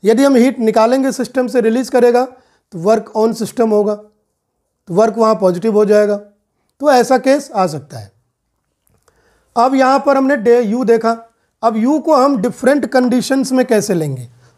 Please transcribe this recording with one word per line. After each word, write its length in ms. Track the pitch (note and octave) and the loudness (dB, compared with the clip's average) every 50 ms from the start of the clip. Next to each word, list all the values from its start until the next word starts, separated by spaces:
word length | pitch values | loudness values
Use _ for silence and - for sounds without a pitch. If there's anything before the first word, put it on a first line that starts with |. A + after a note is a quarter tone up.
| - | 0
यदि 200 | F#3+ A3+ A3 C#4 | 0 2 2 4
हम 120 | C#4 C#4 | 4 4
हीट 240 | B3 A#3 C4 A3+ C4 | 4 2 2 0 0
निकालेंगे 520 | A#3 A3 G#3+ A#3 A3 A#3 B3+ C4+ C4 C4+ B3+ | -2 0 2 2 2 2 2 0 -2 -2 -4
सिस्टम 340 | - B3+ - - C4+ B3+ B3 | -4 -8 -6 -4 -4 -4 -2
से, 140 | G3+ C4 | -2 -2
रिलीज 280 | A3 A3+ A3+ B3 C4 - | 0 0 -2 -2 -4 -2
करेगा 360 | - B3+ A#3+ A#3+ A#3+ B3 B3+ | 0 2 2 4 2 2 -2
तो 540 | B3+ B3+ _ _ _ _ _ _ _ - F3 | -2 -8 _ _ _ _ _ _ _ -14 -6
work 320 | D#3+ G3 A3 A3+ A3 - - A3 | 0 0 0 0 -2 -6 -4 -2
on 240 | G#3+ A3+ A3 - | -2 -2 -2 -4
system 300 | A#3 - - - A#3 A3 | -8 -8 -4 -4 -2 0
होगा, 240 | G#3+ G#3 G#3 G#3 G#3 | 0 0 0 -2 -4
तो 960 | G#3 G#3+ _ _ _ _ _ _ _ _ _ _ _ _ _ _ _ _ - E3+ | -8 -12 _ _ _ _ _ _ _ _ _ _ _ _ _ _ _ _ -6 0
वर्क 240 | F3+ A3 A3+ G3+ A3+ | 0 0 0 2 0
वहाँ 180 | A3+ A3 A3 - | 0 0 0 2
पॉजिटिव 360 | F#3+ F#3 F3 F3+ E3+ A3+ G#3+ | 0 -2 -2 0 -2 -2 0
हो 120 | G#3 G#3+ | 2 2
जाएगा। 340 | G3+ G#3 G#3 G#3 G#3 G#3 G3+ G3+ - _ _ _ _ _ _ _ _ _ _ | 2 4 2 2 0 -2 -6 -8 -16 _ _ _ _ _ _ _ _ _ _
तो 100 | C#4 D4+ | 0 2
ऐसा 260 | C4+ B3 A#3 A#3+ C4 B3+ | 2 2 2 2 0 0
केस 320 | B3+ C4+ C4+ D4 C#4+ - | 2 2 0 0 -2 -6
आ 140 | D4+ G#3+ F#3 F3 | -4 -2 -2 -2
सकता 320 | D3+ D3 - _ - A#2+ | -4 -8 -14 _ -18 -18
है। 120 | G#2 G2 _ _ _ _ _ _ _ _ _ _ _ _ _ _ _ _ _ _ _ _ _ _ _ _ _ _ _ _ _ | -18 -20 _ _ _ _ _ _ _ _ _ _ _ _ _ _ _ _ _ _ _ _ _ _ _ _ _ _ _ _ _
अब 200 | A#3+ A#3 C4 C4+ | 0 0 2 2
यहाँ 240 | C4 C4 B3+ C4+ C#4 | 2 2 2 2 0
पर 180 | C#4 C#4+ C#4 C4+ | 2 0 0 0
हमने 180 | C4+ C4 C#4+ C#4 | 2 0 -2 0
डे, 220 | G3+ A#3+ A#3+ A#3+ | 2 2 2 2
यू 220 | A#3+ G#3 G#3+ B3 C4 | 2 0 -2 -2 0
देखा, 260 | G#3 A#3 A3+ A3+ A3+ A3+ A3+ A#3 _ _ _ _ _ _ _ - | 0 0 0 2 -2 -4 -4 -8 _ _ _ _ _ _ _ -4
अब 140 | A3+ A3+ A3 | -2 -2 0
यू 200 | G#3+ B3+ D4 D#4 | 0 0 0 0
को 160 | A#3+ E4 D#4 | 0 2 2
हम 220 | C#4 B3+ C#4+ C#4+ A#3 | 2 2 2 0 0
डिफरेंट 480 | F3+ B3 - - - B3 C#4+ D4 - - | -4 -4 -6 -2 0 0 0 0 -2 -2
कंडीशंस 640 | - B3+ B3+ B3 A3 B3+ - - C4+ C4+ C4 C4 | -2 0 0 2 0 -2 -2 -2 -2 -2 -2 -2
में 140 | C4 B3+ B3+ | 0 -2 0
कैसे 280 | B3+ A#3 G#3+ - - F#3+ | 0 0 -2 0 -2 -2
लेंगे 360 | E3+ D#3+ D3 C3+ B2 B2 - _ _ _ _ _ | -4 -2 -4 -8 -10 -12 -18 _ _ _ _ _